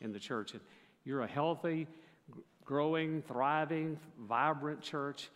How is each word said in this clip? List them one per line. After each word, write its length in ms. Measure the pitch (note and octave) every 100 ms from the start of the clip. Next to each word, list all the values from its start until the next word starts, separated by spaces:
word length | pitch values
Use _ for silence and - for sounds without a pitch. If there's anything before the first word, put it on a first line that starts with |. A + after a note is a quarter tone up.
in 100 | A2+
the 60 | G2+
church. 340 | - A#2+ G2+
And 80 | G#2+ - - - _
you're 180 | C3 C#3
a 40 | A2
healthy, 600 | C#3+ D#3+ E3 E3+ D#3+ D#3 - - - -
gr-, 100 | - - _ -
growing, 560 | C#3 D3+ D#3+ D#3+ D#3+
thriving, 720 | D3 B2 C#3 D3+ D3+ D#3+ D#3+ D#3 - - G#2+
vibrant 540 | A#2 D3 D3 D3 D3+
church, 480 | - D3+ C#3+ C#3 -